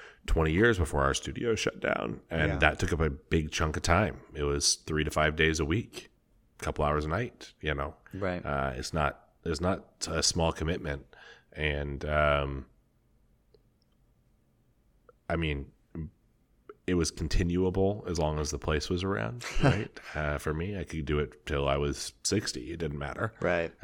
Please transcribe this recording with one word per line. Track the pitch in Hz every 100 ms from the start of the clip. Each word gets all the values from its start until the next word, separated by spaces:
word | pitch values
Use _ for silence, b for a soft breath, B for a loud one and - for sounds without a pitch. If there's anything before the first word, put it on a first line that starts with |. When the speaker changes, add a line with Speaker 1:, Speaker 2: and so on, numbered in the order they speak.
| b b -
Speaker 1:
twenty | 80 80
years | 82 120 104
before | - 73
our | 67
studio | 71 - 67 117
shut | - - -
down, | - - 57 57 -
and | 82 76
Speaker 2:
Yeah. | 71
Speaker 1:
that | 76 -
took | 87
up | 80
a | 80
big | 69 - 82 78
chunk | - 78 73
of |
time. | - 87 98 64 -
It | 78
was | 71 71 - - -
three | 78
to | 76
five | 78 78 78
days | 80 80
a |
week, | 76 101 - - - _ _ _ _ -
a |
couple | - -
hours | 73 76
a | 76
night, | 87 123 - - -
you | 78
know? | 69 71 - -
Speaker 2:
Right. | 95 95 90
Speaker 1:
Uh, | - 69 67
it's | 64 -
not, | 78 71 - - _
it's | 82 76
not | 90 95 - - -
a | 80
small | - 85 82
commitment. | - 80 - 80 67 - b b b b
And, | - 76 73 71 69
um, | 73 76 73 71 69 67 - _ _ _ _ _ _ _ _ _ _ _ _ _ _ _ _ _ _ _ _ _ _ _ _ - -
I | 82
mean, | 80 71 67 - _ 82 76 - _ _ _ _ - - -
it |
was | 90 82
continuable | - 82 - 87 87 92 95 98 104 95
as | 82
long | 76 76
as | 73
the | 76
place | - 78 -
was | 90
around, | 95 104 110 123 -
Speaker 2:
<laughs> | -
Speaker 1:
right? | 139 101 - - -
Uh, | 78 73 73
for | 80
me, | 78 90 98
I |
could | 80 78
do | 73 73
it | 71 - -
till | 71 69
I | 69
was | 71 65 - -
sixty. | - 101 - - 62
It | 85
didn't | 80 73
matter. | 71 - 110 -
Speaker 2:
Right. | 87 87 82 -